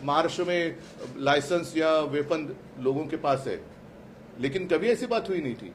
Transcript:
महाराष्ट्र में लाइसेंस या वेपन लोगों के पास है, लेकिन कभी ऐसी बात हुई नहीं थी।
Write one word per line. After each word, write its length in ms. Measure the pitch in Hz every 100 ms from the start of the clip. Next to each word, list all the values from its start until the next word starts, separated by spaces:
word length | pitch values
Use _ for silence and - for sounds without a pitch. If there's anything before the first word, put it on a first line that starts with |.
महाराष्ट्र 400 | 135 147 165 -
में 320 | 175 175 170 131 - - 123 131
लाइसेंस 580 | 139 147 139 175 160 160
या 240 | 160 156
वेपन 560 | 147 147 143 160 147 - - -
लोगों 260 | 127 135 151
के 100 | 156
पास 280 | 147 135 131
है, 160 | 85 - - - - - - - -
लेकिन 260 | 135 185 180
कभी 220 | 160 214
ऐसी 180 | 233 247
बात 220 | 226 196
हुई 120 | 185
नहीं 140 | 139
थी। 180 | 113 98